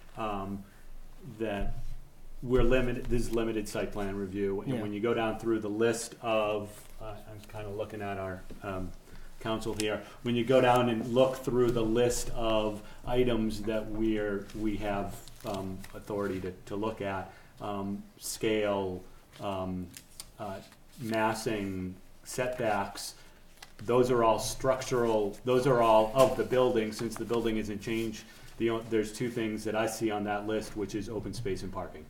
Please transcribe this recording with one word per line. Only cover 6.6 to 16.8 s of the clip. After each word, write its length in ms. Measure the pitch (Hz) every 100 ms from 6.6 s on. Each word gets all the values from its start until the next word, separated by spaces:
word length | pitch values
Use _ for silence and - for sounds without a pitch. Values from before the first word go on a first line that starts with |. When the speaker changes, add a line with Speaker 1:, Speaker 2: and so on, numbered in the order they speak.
| 101 - - -
Speaker 1:
uh, 140 | 110 104 -
I'm 80 | 107 -
kinda 180 | 110 107
looking 320 | 104 104 107
at 160 | 101 98
our, 260 | 95 92 - -
um, 280 | 104 92 90 - - - - -
council 360 | 117 110 110 107
here, 220 | 107 101 - -
when 120 | 120 120
you 80 | 117
go 140 | 131
down 280 | 123 123 120
and 240 | 113 117
look 240 | 120 131 -
through 340 | - 120 120
the 120 | 120
list 460 | 110 113 120 120 -
of 500 | 120 113 107 107 104 - - -
items 560 | 123 123 113 110 104
that 220 | 101 110 107
we're, 580 | 107 110 107 104 101 - 127
we 220 | 110 101
have, 380 | 104 101 98 - - - 113
um, 320 | 98 95 95 -
authority 460 | 104 - 101 101 92
to, 100 | 92 92 -
to 100 |
look 260 | 101